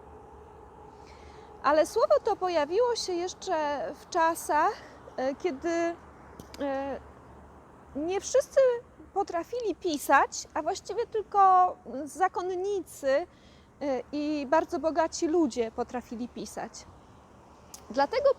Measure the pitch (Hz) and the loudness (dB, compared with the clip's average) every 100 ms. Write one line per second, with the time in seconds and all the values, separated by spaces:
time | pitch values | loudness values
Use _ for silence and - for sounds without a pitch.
0 | - - - - - - - - - - | -10 -20 -20 -20 -20 -20 -20 -20 -20 -20
1 | - - - - - - - 311 - 440 | -20 -20 -20 -20 -20 -4 2 4 4 4
2 | 587 587 453 392 370 330 294 381 494 453 | 4 4 2 0 0 2 2 2 2 0
3 | - 349 359 - 370 320 294 285 170 285 | -2 -2 -4 -6 -4 -2 -2 -2 -6 -8
4 | - 359 330 330 - 302 359 466 - - | -4 2 2 2 0 2 2 0 -10 -20
5 | - - 262 277 359 269 339 339 339 339 | -14 -4 -4 -2 -4 -4 -2 0 -2 -4
6 | - - - - - - 277 269 277 254 | -14 -20 -20 -20 -16 -6 -4 -4 -4 -8
7 | - - - - - - - - - 262 | -12 -20 -20 -20 -20 -20 -20 -20 -12 -6
8 | 320 381 - 508 - 554 523 480 - - | -4 -4 0 0 2 4 4 2 -6 -20
9 | 311 381 - 349 320 480 440 - 370 294 | -10 -4 -4 -4 -6 -6 -4 -4 -2 -4
10 | - 285 453 - - 311 311 392 - 403 | 4 4 4 -2 -8 -6 -4 -6 -6 -6
11 | 453 440 381 403 381 370 359 - - 247 | -4 -4 -2 4 6 6 4 0 -10 -10
12 | 294 285 370 415 370 359 392 403 - - | -8 -2 -2 -2 -6 -4 -4 -4 -6 -6
13 | 269 277 349 - - - - - 285 254 | 0 0 -2 -12 -20 -20 -20 -8 -4 -4
14 | - 294 294 302 262 320 330 349 320 294 | -4 -4 -2 -2 0 0 2 -2 -2 0
15 | 330 - 330 339 302 247 226 - 240 247 | 0 0 0 2 2 0 -4 -4 -6 -6
16 | - 220 240 220 - - 226 - - - | -10 -10 -10 -10 -12 -10 -12 -12 -20 -20
17 | - - - - - - - - - 220 | -20 -20 -20 -20 -20 -20 -20 -20 -8 -2
18 | 277 494 571 | 0 2 2